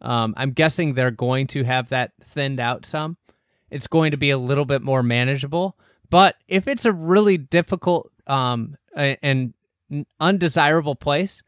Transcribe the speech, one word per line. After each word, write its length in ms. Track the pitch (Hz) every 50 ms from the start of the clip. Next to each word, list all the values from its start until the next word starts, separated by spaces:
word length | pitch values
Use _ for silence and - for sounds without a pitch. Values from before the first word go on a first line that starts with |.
Um, 320 | - 123 120 117 113 110 107
I'm 140 | - 131 135
guessing 440 | 120 - 156 156 - - 165 147 127
they're 160 | 131 127 127
going 340 | 113 - 123 123 127 131 135
to 160 | - - 143 123
have 260 | 123 131 127 120 -
that 240 | 131 127 123 - - _ _
thinned 360 | - - 147 139 139 135 127
out 260 | 120 120 127 - -
some. 300 | - - 156 156 160 170 - _ _ _ _ _ _ _ _ _ _
It's 160 | - 139 -
going 260 | - - 165 160 151
to 60 | 147
be 140 | 135 143 139
a 60 | 139
little 280 | 131 123 127 139 143 143
bit 160 | 131 139 135
more 220 | - 135 135 131 123
manageable. 760 | 120 117 120 123 131 139 131 139 135 151 175 190 190 - _ _ _ _ _ _ _
But 280 | 165 180 196 180 - - _
if 200 | - 185 196 190
it's 180 | 269 277 233 -
a 60 | 226
really 460 | 196 165 160 165 185 208 214 208 190
difficult, 720 | 160 135 - 165 175 170 - 190 175 - 180 175 151 - - _ _ _
um, 500 | - 139 135 127 123 120 117 113 - 143 - _ _ 392
a-, 200 | - 143 139 127 - -
and 300 | 143 135 131 127 120 - _ _ _ _ _ _ _
n-, 160 | 143 147 - - _ _
undesirable 760 | 156 180 202 180 180 156 - 165 147 147 156 165 147 147 135
place, 480 | - - 147 143 156 190 190 - - -